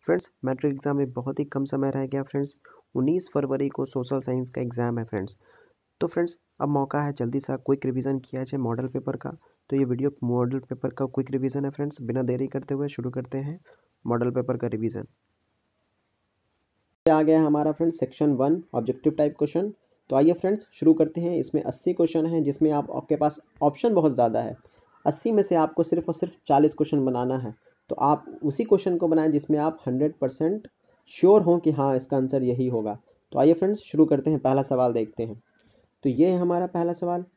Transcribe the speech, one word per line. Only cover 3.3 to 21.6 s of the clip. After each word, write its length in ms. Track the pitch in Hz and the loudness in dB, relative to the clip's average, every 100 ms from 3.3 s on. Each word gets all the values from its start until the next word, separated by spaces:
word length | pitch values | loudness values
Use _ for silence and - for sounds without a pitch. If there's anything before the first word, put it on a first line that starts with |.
फरवरी 340 | 147 139 135 139 | -4 -2 -2 -2
को 160 | - 135 | -4 -6
सोशल 340 | 131 123 135 | -6 -4 -4
साइंस 300 | 131 127 127 | -2 -4 -4
का 100 | 127 | -6
एग्जाम 380 | 123 120 120 117 | -6 -4 -4 -4
है 60 | |
फ्रेंड्स। 320 | 110 104 95 - _ _ _ _ _ _ | -6 -6 -8 -12 _ _ _ _ _ _
तो 60 | 170 | -4
फ्रेंड्स, 320 | 180 170 - _ _ | -2 -4 -6 _ _
अब 80 | 147 | -2
मौका 320 | 143 139 143 | 0 0 -2
है 120 | 143 | -4
जल्दी 280 | 143 120 139 | -4 -4 -4
सा 160 | 135 135 | -6 -6
क्विक 280 | 135 139 131 | -2 -2 0
रिवीजन 320 | 127 135 135 | -4 -2 -4
किया 260 | 131 131 | -6 -10
जाए 160 | 131 139 | -6 -4
मॉडल 260 | 117 117 127 | -2 -2 -4
पेपर 300 | 131 131 120 | -6 -6 -8
का। 140 | 131 - _ _ _ | -10 -14 _ _ _
तो 60 | 139 | -2
ये 80 | |
वीडियो 260 | 131 123 139 139 | 0 0 -2 -2
मॉडल 340 | 123 123 123 135 | -2 0 0 -2
पेपर 320 | 127 127 131 | -6 -6 -6
का 160 | - 135 | -4 -4
क्विक 240 | 135 131 | -2 -2
रिवीजन 340 | 135 131 139 | -2 -2 -4
है 60 | 139 | -6
फ्रेंड्स। 300 | 139 147 147 | -4 -8 -6
बिना 200 | 120 127 | -6 -2
देरी 240 | 123 123 135 | -2 -2 -4
करते 280 | 139 135 | -6 -6
हुए 140 | 139 143 | -4 -4
शुरू 220 | 143 127 | -6 -8
करते 280 | 127 127 135 | -8 -8 -8
हैं 200 | 139 175 _ _ _ _ | -8 -10 _ _ _ _
मॉडल 260 | 117 120 123 | -4 0 0
पेपर 260 | 127 123 117 | -2 -4 -4
का 100 | 120 | -4
रिवीजन। 380 | 110 113 107 - _ _ _ _ _ _ _ _ _ _ _ _ _ _ _ _ _ _ _ - | -4 -4 -6 -12 _ _ _ _ _ _ _ _ _ _ _ _ _ _ _ _ _ _ _ 2
ये 60 | |
आ 80 | 156 | 4
गया 200 | 156 160 | 4 4
हमारा 300 | 151 147 151 | 4 2 0
फ्रेंड्स 260 | 151 165 165 | 0 -2 -2
सेक्शन 340 | 127 - 151 | -8 0 0
वन 300 | 127 135 - - | 2 2 0 -2
ऑब्जेक्टिव 380 | 123 110 127 151 151 | -4 -4 -2 -2 0
टाइप 160 | 147 147 | -2 0
क्वेश्चन। 340 | 147 165 202 208 _ _ _ | -2 -2 -4 -8 _ _ _
तो 60 | 131 | 4
आइए 160 | 156 | 4
फ्रेंड्स 340 | 170 190 208 - | 2 -2 -2 -6
शुरू 220 | - 160 | 0 4
करते 260 | 160 156 - | 4 2 0
हैं। 160 | 170 170 | -4 -4
इसमें 260 | 131 151 | -2 -4